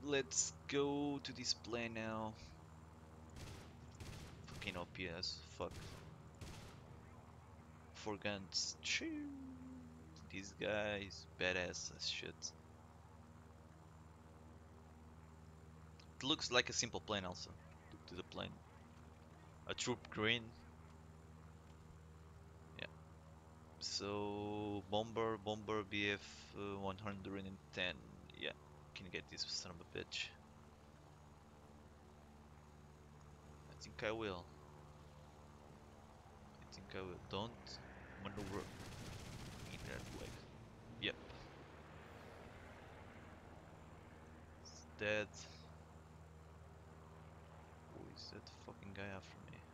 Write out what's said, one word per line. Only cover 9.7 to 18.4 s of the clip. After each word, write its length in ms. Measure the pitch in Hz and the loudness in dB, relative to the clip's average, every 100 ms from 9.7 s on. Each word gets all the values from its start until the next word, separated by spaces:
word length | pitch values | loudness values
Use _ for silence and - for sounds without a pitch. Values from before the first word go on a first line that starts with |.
| - - - - - - | -8 -8 -10 -10 -10 -4
These 220 | 92 98 - | -2 -2 2
guys, 640 | 101 104 107 104 101 - - - | 6 8 6 4 2 -4 -8 6
badass 520 | 92 90 90 90 - - | 8 8 6 2 -2 2
as 100 | - | 2
shit. 280 | - 82 82 - - - - - - - - - - - - - - - - - - - - - - - - - - 80 80 80 78 - - - - - - - - | 4 0 -2 -4 -4 -14 -14 -14 -14 -14 -14 -12 -12 -12 -14 -14 -14 -14 -14 -14 -14 -14 -12 -12 -12 -14 -14 -14 -12 -12 -12 -12 -12 -12 -10 -10 -10 -10 -10 -12 0
It 40 | |
looks 280 | 131 156 - | 4 6 10
like 180 | 123 - | 10 10
a 40 | |
simple 260 | 120 120 98 | 6 6 4
plane 260 | - 104 92 | 4 4 4
also. 240 | 90 - - - - - | 0 -4 -8 -12 -14 -12
Look 140 | - - | -10 -6
to 60 | 90 | -4
the 80 | |
plane. 300 | - 90 | -2 -2